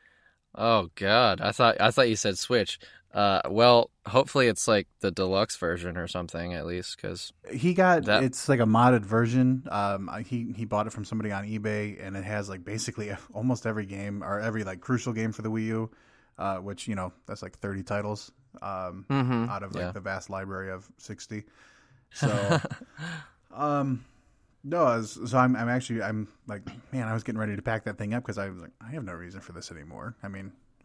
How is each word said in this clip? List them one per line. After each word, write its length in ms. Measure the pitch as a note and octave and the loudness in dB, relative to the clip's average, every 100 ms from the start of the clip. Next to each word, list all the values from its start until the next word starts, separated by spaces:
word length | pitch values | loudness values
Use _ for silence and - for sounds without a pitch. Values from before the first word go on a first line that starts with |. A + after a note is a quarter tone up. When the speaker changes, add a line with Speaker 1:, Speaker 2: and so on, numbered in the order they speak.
| _ _ _ _ _ - | _ _ _ _ _ -2
Speaker 1:
Oh, 340 | A2+ A2+ F2 - | 4 4 2 -2
God. 460 | G2 A2+ A#2 F2+ | 4 6 6 4
I 100 | F#2 | 0
thought, 300 | - A#2+ - | 6 6 6
I 100 | A2 | 6
thought 160 | B2+ B2 | 6 4
you 80 | G#2+ | 4
said 220 | G#2+ F#2 | 0 -2
Switch. 420 | - B2 G2 - - - _ | 2 2 2 -4 -14 -20 _
Uh, 280 | G2+ G2+ F#2+ C#2 | 2 4 2 2
well, 400 | G2+ A#2+ A#2+ - _ - | 6 8 8 6 _ 2
hopefully 420 | B2 - C#3+ A#2+ | 2 4 4 4
it's, 220 | G#2 - | 4 4
like, 180 | G#2+ G2 _ | 2 2 _
the 100 | G2 | -2
deluxe 460 | F2 F#2 F#2+ G#2+ - | 0 2 2 0 -2
version 400 | E2+ F2 F2 F2 | -2 -2 -4 -6
or 100 | E2+ | -6
something, 460 | F2+ F2 E2+ F2 | -6 -6 -6 -6
at 120 | F2 D#2+ | -6 -6
least, 320 | F2+ - - | -6 -8 -10
'cause 360 | G2 F2+ - - - | -10 -10 -12 -16 -12
Speaker 2:
He 220 | B2+ D#3+ | -2 2
got, 320 | F3+ F#3 E3+ A#2+ | 4 6 4 4
Speaker 1:
that 180 | G#2 | 4
Speaker 2:
it's, 240 | C3 B2+ - | 2 0 2
like, 140 | C3 | 4
a 40 | A2 | 6
modded 360 | A2+ B2 B2 | 6 8 6
version. 680 | G2 A2+ A#2 B2+ B2+ C3 - | 4 2 4 4 4 2 -2
Um, 380 | G2+ G2+ G2 G2 | -2 0 -2 -6
I, 120 | G2+ | -10
he, 320 | B2 B2 A#2 G2 | -6 -6 -6 -8
he 80 | |
bought 240 | A2 G#2 A2 | -2 -2 -2
it 60 | |
from 100 | A2 | -6
somebody 260 | G#2 A2 A2 | -6 -4 -2
on 120 | G2 G#2 | -4 -4
eBay, 560 | G#2+ G#2+ G#2+ G#2 G2+ | -4 -2 -2 -4 -8
and 140 | F#2+ G2 | -10 -8
it 80 | |
has, 240 | F#2+ G#2+ G2+ | -4 -4 -4
like, 160 | F#2+ | -10
basically 480 | F2+ A2 A2+ A2+ G#2 G2 | -8 -6 -6 -6 -8 -8
<laughs> 100 | - | -10
almost 320 | G2+ B2 B2 A#2 | -4 -2 0 -2
every 200 | G#2+ G2 | -4 -6
game, 380 | G2 G2+ G2+ | -8 -8 -6
or 160 | D2+ G2+ | -6 -4
every, 240 | A2+ A2 | -2 -2
like, 160 | F#2+ F#2 | -4 -8
crucial 320 | - B2 B2+ | -2 -2 0
game 220 | A2 A2+ | -2 -4
for 80 | - | -4
the 100 | A2 | -4
Wii 140 | A2 A2 | -2 -2
U, 260 | A2 A2 - _ _ _ - | -2 -4 -10 _ _ _ -6
uh, 200 | F#2+ F#2+ | -4 -4
which, 280 | G2 F#2+ - | -8 -8 -6
you 80 | G2+ | -4
know, 160 | F#2 - - | -6 -10 -14
that's, 140 | G#2+ | -12
like, 160 | F#2+ - | -12 -8
thirty 260 | G2+ G2 | -6 -6
titles, 480 | F#2+ G#2 G#2 G#2 - _ _ - | -4 -4 -2 -6 -10 _ _ -14
um, 440 | G2 F#2+ F#2 F#2 F#2+ | -8 -8 -8 -10 -2
Speaker 1:
Mm-hmm. 400 | C#3 B2+ A#2+ A#2 | 0 2 0 -2
Speaker 2:
out 140 | G2+ | -6
of, 120 | G2 F2 | -8 -6
like, 60 | |
Speaker 1:
Yeah. 100 | F2 | -6
Speaker 2:
the 80 | G2 | -6
vast 300 | F#2+ F#2+ - | -6 -8 -8
library 420 | G2 G2 F#2+ F#2+ | -10 -8 -8 -8
of 180 | F#2 - _ | -10 -14 _
sixty. 460 | - G#2 - G#2+ - _ - _ _ _ _ | -16 -14 -10 -12 -12 _ -20 _ _ _ _
So, 480 | - C#3 - G2+ D#3+ - - - - | -2 0 2 2 0 -2 -10 -16 -14
Speaker 1:
<laughs> 480 | D#3+ E3 D3 _ _ | -12 -12 -16 _ _
Speaker 2:
um, 520 | - D3 C#3+ C#3 B2 - _ _ _ _ _ | -4 0 0 0 -2 -6 _ _ _ _ _
no, 200 | C#3 E3+ | -4 2
I 140 | C#3+ A2+ | 4 4
was, 200 | G#2+ - A2 | -2 -8 0
so 120 | B2+ | 4
I'm, 180 | B2+ A#2+ | 4 4
I'm 140 | A#2 | 0
actually, 320 | B2 B2+ A2+ | -2 -2 -4
I'm 240 | G2+ A2 G#2+ _ - | -2 -4 -6 _ -12
like, 160 | G#2 - A#2+ - | -10 -10 -16 -10
man, 160 | C3 A2+ | -6 -4
I 60 | |
was 100 | A2+ | -4
getting 160 | A#2 A2 | -4 -4
ready 160 | G#2+ G2+ | -4 -4
to 60 | |
pack 240 | A2 A2 A2 | -2 -2 -4
that 120 | F#2+ | -6
thing 160 | G#2 | -4
up 100 | A#2 B2 | -4 -4
'cause 120 | G2+ | -6
I 120 | G2 | -8
was 120 | F#2 | -10
like, 100 | E2 - | -16 -18
"I 100 | A2 | -12
have 120 | D#3 G#2 | -10 -10
no 80 | |
reason 260 | E2+ F2 F#2 | -10 -12 -14
for 140 | - | -16
this 180 | E2+ - | -16 -14
anymore." 440 | D#2+ D2+ - A2+ A2+ | -16 -14 -12 -14 -12
I 60 | G2+ | -12
mean, 240 | F#2+ G2 - _ _ | -12 -14 -18 _ _